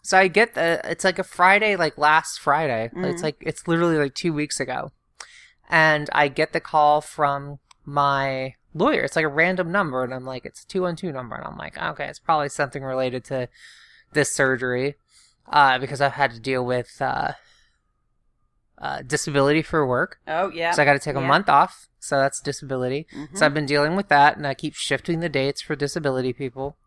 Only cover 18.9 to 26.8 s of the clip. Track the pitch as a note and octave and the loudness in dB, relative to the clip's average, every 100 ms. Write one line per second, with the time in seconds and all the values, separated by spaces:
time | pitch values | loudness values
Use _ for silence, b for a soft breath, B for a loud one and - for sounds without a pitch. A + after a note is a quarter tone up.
18.9 | C#3 B2+ D3+ - C#3+ C#3 D#3 D3+ D#3+ C3+ | -8 -6 -6 -2 0 2 2 0 -2 0
19.9 | B2 E3+ - - D#3 F#3+ E3 E3 E3 D3 | -2 -4 -8 -8 -4 -4 -4 -2 2 4
20.9 | C#3 - C3+ C3+ D#3 G3+ C#3+ F3+ - - | 2 0 -4 2 2 4 4 2 -2 -20
21.9 | _ - C#3 C3+ - C#3+ C3+ C#3 C3 B2+ | _ -2 0 0 -2 -8 -8 -6 -4 -2
22.9 | C#3 D#3+ C#3 D3 - D3+ D3 C#3+ C#3+ D3 | -4 -8 -14 -12 0 2 2 0 2 2
23.9 | F#3 G3 D3 D3 - C#3+ C3+ D3+ - - | 0 4 6 6 4 -6 -6 -8 -8 -4
24.9 | C#3 - E3 E3+ C3+ C3+ - - C#3+ C#3+ | -2 -2 -2 -2 0 -2 -4 -8 -4 -4
25.9 | F3 C#3+ C3 B2+ B2 C3+ C3 C#3 - | -2 -2 -2 -4 -4 -8 -8 -10 -10